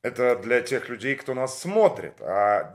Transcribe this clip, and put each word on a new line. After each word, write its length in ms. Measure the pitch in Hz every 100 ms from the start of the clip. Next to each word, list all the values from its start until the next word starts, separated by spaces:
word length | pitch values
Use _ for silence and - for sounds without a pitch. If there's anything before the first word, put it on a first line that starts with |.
Это 320 | 123 123 123 117
для 240 | 113 123
тех 260 | 120 131 -
людей, 260 | 117 127
кто 200 | 135 -
нас 240 | 131 131 -
смотрит. 560 | 175 214 208 - 80 -
А 520 | - 95 104 104 85